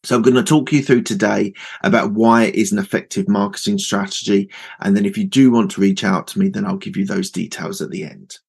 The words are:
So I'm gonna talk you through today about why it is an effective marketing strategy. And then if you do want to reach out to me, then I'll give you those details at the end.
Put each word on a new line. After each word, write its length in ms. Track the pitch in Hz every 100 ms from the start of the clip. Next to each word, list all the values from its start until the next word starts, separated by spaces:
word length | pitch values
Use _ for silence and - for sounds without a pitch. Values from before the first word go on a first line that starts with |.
So 120 | - 127
I'm 60 |
gonna 220 | 117 127
talk 280 | 107 156 127
you 120 | 147
through 180 | 135 123
today 540 | 117 101 104 104 101 - - -
about 300 | - 110 107
why 320 | 104 117 117
it 100 | 113
is 180 | - 104
an 60 | 104
effective 500 | 98 113 - - 95
marketing 520 | 101 101 98 - 101
strategy. 720 | - 101 98 - - 101 98 - - -
And 140 | - 98
then 80 |
if 140 | 101 104
you 60 |
do 260 | 98 135 131
want 220 | 117 98
to 100 | 98
reach 220 | 98 98
out 240 | 104 95 -
to 100 | -
me, 120 | 98
then 140 | 98
I'll 140 | 101 95
give 180 | 98 95
you 120 | 98
those 240 | 98 95
details 500 | 92 87 - 85 98
at 80 | -
the 140 | 92
end. 340 | - - - -